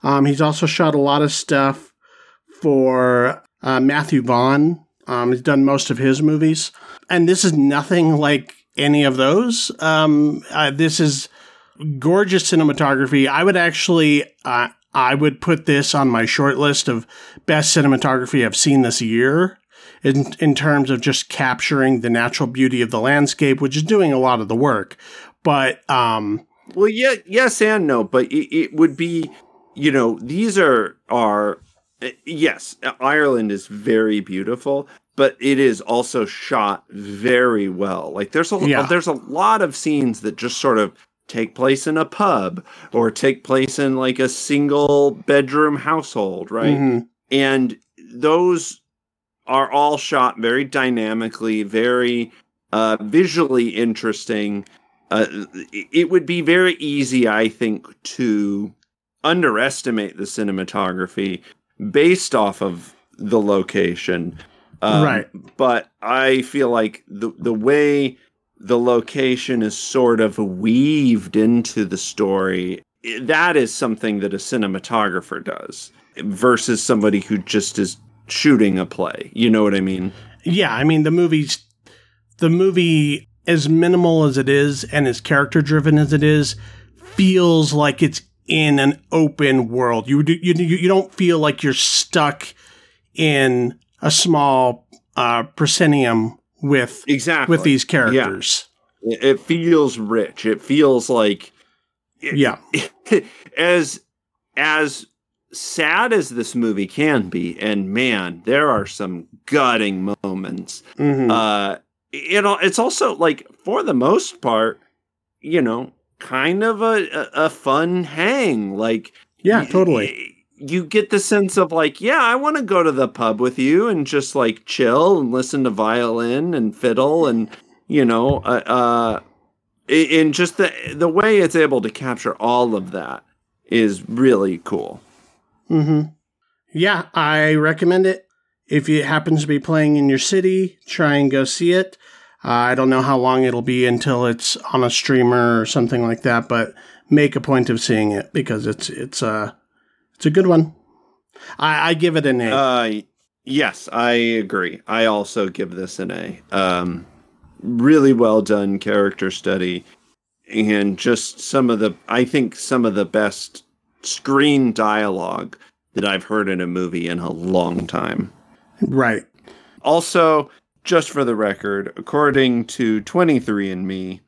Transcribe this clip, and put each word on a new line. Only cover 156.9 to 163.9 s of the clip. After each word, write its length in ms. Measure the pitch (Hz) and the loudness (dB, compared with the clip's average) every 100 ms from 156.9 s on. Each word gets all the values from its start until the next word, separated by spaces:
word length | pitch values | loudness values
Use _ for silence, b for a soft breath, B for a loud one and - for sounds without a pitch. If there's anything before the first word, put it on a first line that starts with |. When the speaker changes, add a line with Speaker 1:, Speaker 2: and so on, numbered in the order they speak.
| 87 85 _ _ _ - _ | -8 -12 _ _ _ -20 _
Speaker 2:
really 520 | 104 120 131 156 139 | -6 0 4 6 6
well 300 | 120 117 107 | 4 4 2
done 360 | 101 107 101 98 | 2 0 0 -4
character 520 | - 104 101 - 95 | -2 0 0 -2 -6
study, 540 | 95 - 95 90 87 - b _ _ _ _ _ | -4 -4 -2 -2 -6 -10 b _ _ _ _ _
and 460 | 110 107 104 101 95 | -2 0 2 0 -2
just 420 | 123 113 - - | -2 -2 -4 -12
some 300 | - 139 127 | -4 0 0
of 80 | 113 | 0
the, 160 | 107 90 - | -2 -4 -4
I 160 | 117 | -2
think 300 | 123 151 120 - | 0 0 -2 -6
some 280 | - 131 | -4 0
of 100 | 113 | 0
the 100 | 98 | 0
best 600 | 95 107 104 - - - _ _ _ | -2 -2 -2 -4 -16 -18 _ _ _